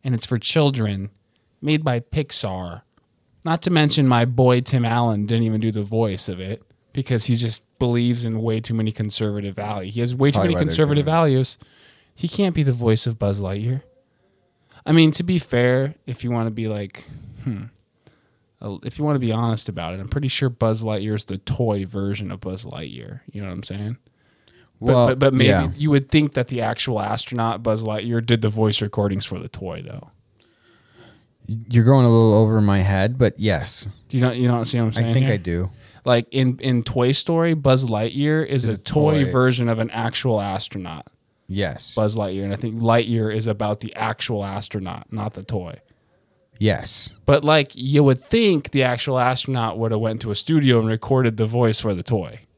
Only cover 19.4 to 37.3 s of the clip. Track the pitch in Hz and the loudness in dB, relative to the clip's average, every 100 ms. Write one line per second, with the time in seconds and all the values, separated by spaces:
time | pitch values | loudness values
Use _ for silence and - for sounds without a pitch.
19.4 | 117 113 - 92 82 92 98 143 131 - | 0 -2 -6 -8 -8 -8 -6 -4 -2 -2
20.4 | 135 117 113 110 110 107 104 107 - 98 | -4 0 -2 0 -4 -4 -2 -4 -6 -10
21.4 | - - 117 104 95 98 98 101 98 92 | -6 -2 0 -2 -4 -6 -4 -4 -8 -10
22.4 | 92 92 120 - 78 62 55 - - 101 | -10 -10 -12 -12 -12 -14 -16 -16 -16 -12
23.4 | 98 92 104 98 104 120 _ _ _ _ | -10 -10 -10 -10 -8 -10 _ _ _ _
24.4 | _ _ _ _ 117 127 120 127 135 131 | _ _ _ _ 2 4 4 4 4 6
25.4 | 123 95 80 123 151 143 135 156 151 135 | 6 4 2 -2 2 2 4 2 2 -2
26.4 | 120 123 110 117 - 107 104 110 - 123 | -4 -2 -4 -4 -4 -2 -2 -4 -4 -2
27.4 | 113 98 117 110 110 107 117 117 113 117 | -2 -2 -2 -2 -2 -4 -2 -2 2 2
28.4 | 110 110 110 104 104 - 101 98 - 90 | 2 2 2 2 -2 0 0 -2 -4 -8
29.4 | - - 92 82 87 - - _ _ _ | -10 -12 -10 -10 -12 -16 -18 _ _ _
30.4 | _ _ _ _ _ _ - _ _ _ | _ _ _ _ _ _ -20 _ _ _
31.4 | - 113 113 120 113 135 123 113 113 107 | -10 -10 2 4 6 6 8 6 6 6
32.4 | 110 110 104 98 92 95 101 127 113 - | 6 4 4 4 2 2 0 2 0 2
33.4 | 107 82 - - 101 - _ 131 127 123 | 0 0 -2 -6 -8 -12 _ 0 0 2
34.4 | 123 120 113 120 110 113 117 120 135 104 | 0 2 0 0 0 0 0 2 2 0
35.4 | 90 85 92 - - - - 120 117 135 | -2 -2 -4 -8 -20 -8 0 0 2 0
36.4 | 127 123 131 123 117 131 123 135 - | 0 0 0 -2 0 0 2 2 0